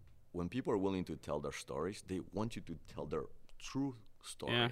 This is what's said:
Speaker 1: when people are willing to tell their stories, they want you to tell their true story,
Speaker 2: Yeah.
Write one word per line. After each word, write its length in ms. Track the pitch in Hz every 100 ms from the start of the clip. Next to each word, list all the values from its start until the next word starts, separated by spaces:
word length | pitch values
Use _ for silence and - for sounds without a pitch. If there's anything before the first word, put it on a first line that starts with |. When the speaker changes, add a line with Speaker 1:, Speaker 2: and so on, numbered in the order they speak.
| - - -
Speaker 1:
when 180 | 87 87
people 240 | 123 135
are 60 | 110 95
willing 180 | 95 87
to 100 | 76
tell 240 | - 76
their 180 | 73 - -
stories, 380 | 69 87 107 -
they 140 | 92 -
want 220 | 95 113
you 80 | -
to 160 | 90 80 -
tell 120 | - 80
their 180 | 76 67 - - -
true 380 | - 135 139 117 - -
story, 320 | - - -
Speaker 2:
Yeah. 180 | 120 120